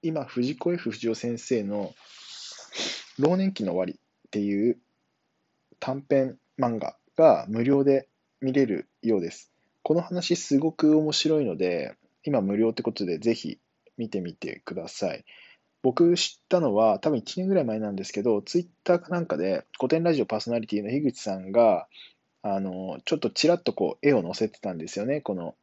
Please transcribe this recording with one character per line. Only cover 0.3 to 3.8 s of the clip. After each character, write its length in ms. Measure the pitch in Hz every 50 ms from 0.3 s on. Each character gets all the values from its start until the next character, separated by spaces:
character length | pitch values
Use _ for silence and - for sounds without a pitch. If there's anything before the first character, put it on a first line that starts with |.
| - 123 120 131 151
子 180 | - - 170 175
F 180 | 170 - -
不 60 | 104 107
二 100 | - 117
雄 80 | 110
先 220 | 104 - 120 120 117
生 260 | - - 131 113 104
の 300 | 98 104 104 101 90 - _ - - - - - - - - - - - - - - - - - - - - - - - -
老 160 | 135 151 180
年 160 | 190 190 190
期 120 | 190 - 110
の 80 | 95
終 80 | 85
わ 60 | 90